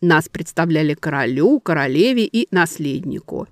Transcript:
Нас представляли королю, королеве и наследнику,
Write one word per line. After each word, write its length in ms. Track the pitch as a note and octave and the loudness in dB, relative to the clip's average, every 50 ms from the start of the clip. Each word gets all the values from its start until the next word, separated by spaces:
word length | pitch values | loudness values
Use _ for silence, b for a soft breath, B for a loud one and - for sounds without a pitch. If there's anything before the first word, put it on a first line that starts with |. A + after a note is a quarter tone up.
Нас 280 | F3 F3 D#3+ D#3 D#3+ - | 2 2 2 2 2 -2
представляли 680 | - - D#3+ - - - E3 F3 D#3+ D#3 D#3 D3+ D3 | -8 -10 -10 -6 -4 -2 -2 0 0 0 0 0 -2
королю, 640 | - - D#3+ C#3+ C#3 C3 A#2 C3 C3+ D#3 A#3 D4+ C4 | -2 -4 -4 -4 -2 -2 -2 0 2 4 4 4 2
королеве 640 | - - E3 D3+ C#3 C3 C3 D3+ G3+ B3+ C4 A#3+ A3 | 2 -2 -2 0 0 0 2 2 2 4 4 2 0
и 240 | - - A3+ A#3+ - | 0 0 -2 -2 0
наследнику, 960 | - F3+ E3+ E3 - - D3+ C#3 C3+ - - - - - - - - - - - | 2 0 0 0 -2 -6 -6 -4 -4 -4 -6 -8 -8 -8 -10 -10 -10 -10 -10 -8